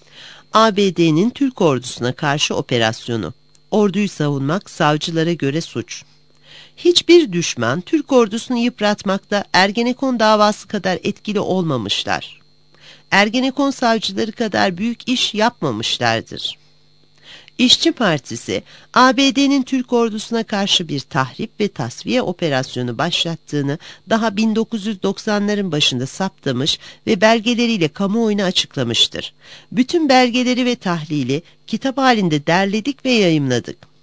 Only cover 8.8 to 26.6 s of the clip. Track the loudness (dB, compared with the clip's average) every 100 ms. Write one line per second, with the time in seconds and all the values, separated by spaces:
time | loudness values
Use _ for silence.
8.8 | -2 0 -2 -4 -2 -4 0 2 2 2
9.8 | -2 0 -2 2 4 4 4 0 -6 -4
10.8 | -2 -2 -4 -6 -4 -2 0 0 0 -2
11.8 | -2 -4 -2 -4 -4 -20 _ _ _ _
12.8 | -20 -20 0 2 2 2 0 0 0 2
13.8 | 0 0 -2 -4 -4 -4 -2 0 0 0
14.8 | -4 -4 -4 -2 -2 0 0 0 -4 -2
15.8 | -4 0 0 0 -4 -10 -12 -12 _ _
16.8 | _ _ _ _ -20 -20 -10 0 2 4
17.8 | 2 0 0 0 -4 -10 -6 -6 -6 -20
18.8 | -2 4 4 4 2 4 2 2 0 -2
19.8 | 0 0 0 -2 -4 -4 -2 -2 0 0
20.8 | -2 -6 -4 -2 -2 -4 -10 -4 -4 -4
21.8 | -8 -8 -4 -2 -2 -4 -2 -2 -2 -6
22.8 | -4 -2 -2 -2 -4 -6 -6 -4 -2 -4
23.8 | -8 -14 -2 -2 0 0 0 0 -2 -4
24.8 | -6 -4 -4 -4 -2 -2 0 -2 -2 0
25.8 | 0 -2 -4 -4 -6 -6 -4 -2